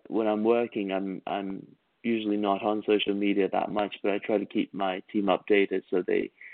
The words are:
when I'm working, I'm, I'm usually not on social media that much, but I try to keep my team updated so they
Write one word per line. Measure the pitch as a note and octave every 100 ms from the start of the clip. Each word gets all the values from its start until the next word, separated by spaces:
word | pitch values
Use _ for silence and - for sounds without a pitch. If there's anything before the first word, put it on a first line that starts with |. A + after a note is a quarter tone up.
| -
when | G#2 A2
I'm | G#2+
working, | A2 A#2+ A#2 A2+ G2
I'm, | F#2+ G2 F#2 -
I'm | G2 G2 G2 - - _ _
usually | A#2 A2+ G#2+ G#2
not | G2+ G2
on | G#2+ G#2+ G#2
social | G#2 -
media | G2+ G2+ G2+ F#2
that | F#2+ -
much, | G#2 G2+ -
but | G#2
I | G#2
try | - G#2+
to | G2+
keep | A2 F#2+
my | - F#2+ F#2 -
team | G#2+ G2
updated | F2 - G2+ G2 F#2+ -
so | F#2
they | F#2 F#2+ G2 _ -